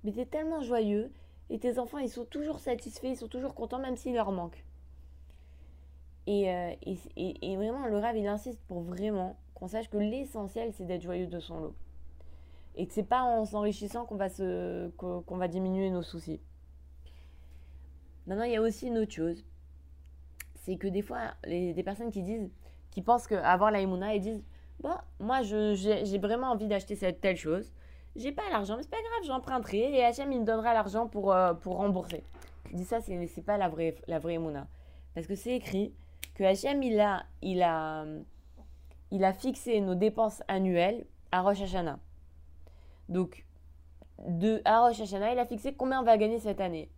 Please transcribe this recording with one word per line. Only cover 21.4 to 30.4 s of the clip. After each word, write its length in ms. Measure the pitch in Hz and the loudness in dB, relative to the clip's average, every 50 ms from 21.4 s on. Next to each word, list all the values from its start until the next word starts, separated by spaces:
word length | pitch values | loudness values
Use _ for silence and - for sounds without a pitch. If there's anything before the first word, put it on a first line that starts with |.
| - | -6
les, 280 | - 170 175 180 175 165 | -4 -2 0 0 0 -2
des 120 | 180 185 | -2 -2
personnes 260 | 190 202 202 233 233 | -4 -4 -4 -6 -6
qui 120 | 214 202 180 | -4 -4 -4
disent, 260 | 180 220 226 208 - - - - - - - - - | -4 -4 -4 -4 -8 -10 -14 -20 -20 -20 -20 -20 -10
qui 100 | - 202 | -10 -6
pensent 280 | 185 - 240 240 233 - | 6 6 6 6 6 2
qu'avoir 420 | 220 190 156 - 180 180 202 214 | 0 4 6 6 8 8 8 6
la 100 | 214 202 | 6 4
Emouna, 340 | 196 190 185 180 190 208 214 | 2 2 0 0 0 0 0
ils 40 | 202 | 0
disent, « 220 | 185 208 226 208 208 - - - - - - - | 0 0 -4 -6 -8 -12 -18 -18 -18 -18 -16 -6
Bon, 160 | - 285 339 - - - - - | -4 -2 -2 -2 -4 -12 -10 -6
moi, 220 | 190 220 254 262 247 | 0 2 2 2 2
je, 320 | 202 208 214 214 208 208 | 2 2 2 4 4 2
j'ai, 300 | 190 190 208 214 185 - | 2 4 2 2 4 2
j'ai 140 | 202 190 202 | 0 0 0
vraiment 300 | 185 202 226 240 262 262 | 2 2 0 2 2 0
envie 180 | 240 208 214 | 0 0 2
d'acheter 300 | 208 208 196 190 - 208 | 0 0 0 0 -2 -6
cette 240 | 190 196 185 180 185 | 0 0 0 0 2
telle 160 | - 196 185 | 2 2 2
chose. 360 | 175 - 156 160 185 220 - - - - - - - - - - | 2 2 0 0 0 0 -6 -14 -18 -18 -18 -18 -18 -18 -16 -12
J'ai 160 | - 226 277 285 | -6 -6 -4 -4
pas 160 | 294 427 403 | -4 -2 0
l'argent, 260 | 339 220 202 196 214 | 0 0 2 0 -2
mais 60 | 240 302 | -4 -4
c'est 80 | - | -6
pas 60 | - | -6
grave, 280 | 440 440 453 453 466 381 | -6 -4 -4 -4 -4 -2
j'emprunterai 680 | 294 262 262 254 - 262 254 - - 196 202 226 277 285 | -2 -4 -4 -2 -2 -2 -2 -2 0 0 2 2 4 4
et 100 | 262 240 | 6 6
Hachem, 280 | 240 233 254 277 277 277 | 6 4 2 -2 -2 0
il 80 | 247 | 0